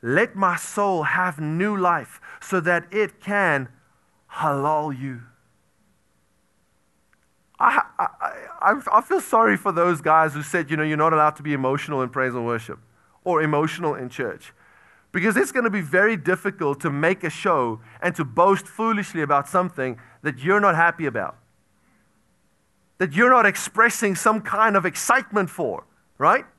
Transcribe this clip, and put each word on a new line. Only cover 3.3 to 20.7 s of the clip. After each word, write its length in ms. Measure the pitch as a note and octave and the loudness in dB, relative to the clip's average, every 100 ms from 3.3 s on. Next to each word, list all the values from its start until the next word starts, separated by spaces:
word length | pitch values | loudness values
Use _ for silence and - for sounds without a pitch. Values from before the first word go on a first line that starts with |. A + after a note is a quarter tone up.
| G3+ F#3+ C#3+ B2+ - _ _ _ _ _ | 0 2 0 -4 -14 _ _ _ _ _
halal 640 | - D#3+ C#3 C#3+ D#3 D3+ C3 | -4 -2 0 0 0 -2 -6
you." 220 | C3+ B2 A#2 _ _ _ _ _ _ _ _ _ _ _ _ _ _ _ _ _ _ _ _ _ _ _ | -10 -12 -16 _ _ _ _ _ _ _ _ _ _ _ _ _ _ _ _ _ _ _ _ _ _ _
I, 240 | - A#3+ - - | 2 2 -2 -4
I, 100 | F3+ - | -6 -4
I, 120 | - - - - | -10 -10 -16 -2
I, 200 | F3+ G#3 - | 0 0 2
I 100 | G#3+ | 0
feel 200 | B3 F4+ | 2 -4
sorry 340 | - A3+ A3+ G3 | 0 2 4 2
for 140 | G3+ | 0
those 300 | E3 F3 E3 | 0 0 0
guys 320 | D3+ D#3 D#3+ | 2 4 4
who 100 | D3 | -2
said, 260 | D3 F3+ D3 | -4 -4 -2
you 80 | D#3+ | -2
know, 60 | |
"You're 140 | D#3 D3+ | -2 2
not 160 | D#3+ | 2
allowed 220 | D#3 D3+ D3+ | 4 2 0
to 60 | |
be 100 | D3+ | -6
emotional 480 | C#3+ C3 C#3+ - C#3+ | -2 0 -2 -4 -4
in 80 | B2+ | -4
praise 240 | C3+ C3 | -2 -4
and 120 | B2 A#2 | -2 -4
worship 340 | A#2 A2+ - _ _ _ _ | -4 -6 -16 _ _ _ _
or 180 | - E3 | -2 0
emotional 540 | D#3 D3 D#3 D3+ E3 B2+ | 2 0 0 -2 -6 -6
in 140 | B2 | -10
church." 440 | - A#2+ E2+ - _ _ _ _ _ _ | -8 -8 -8 -16 _ _ _ _ _ _
Because 240 | F#3 G3 G#3+ | -2 0 0
it's 160 | F#4+ | 0
gonna 160 | C4 A#3 | 0 -2
be 100 | G3 | -2
very 380 | D#3 F3+ G#3 A3 | 0 2 2 2
difficult 640 | C#3+ F3+ G3+ F#3+ D3+ C#3+ | -2 -2 -4 -4 -4 -2
to 80 | E3 | -4
make 340 | C#3 D#3+ G3 | 0 0 0
a 60 | D#3+ | -6
show 500 | - G3 D#3+ A#2+ A2 - - | -4 0 0 0 -4 -12 -6
and 120 | F3 F3 | -6 -4
to 100 | C#3+ | -4
boast 420 | A2+ F#3 F#3+ - | 4 4 4 -2
foolishly 540 | - A3 G#3 G3 E3+ | -6 -2 -2 -4 -4
about 260 | D3 C#3+ C#3 | 0 0 2
something 500 | F#3 F3+ D#3 C3 A2+ - _ | -2 -2 -4 -6 -6 -16 _
that 160 | C3+ B2 | -8 -6
you're 200 | D3 G3+ | 0 2
not 160 | G3+ | 4